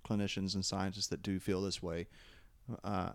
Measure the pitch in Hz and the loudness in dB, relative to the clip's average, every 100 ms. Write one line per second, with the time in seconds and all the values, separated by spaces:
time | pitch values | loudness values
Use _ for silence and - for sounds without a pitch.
0 | - 104 101 101 95 95 92 98 95 101 | 0 2 2 2 0 2 0 0 0 0
1 | - - 104 95 - 92 98 - 87 82 | -2 -2 0 0 2 2 2 0 -2 -2
2 | 85 - - - - - - 117 101 95 | -4 -10 -20 -20 -20 -16 -10 -6 -2 0
3 | 87 | 0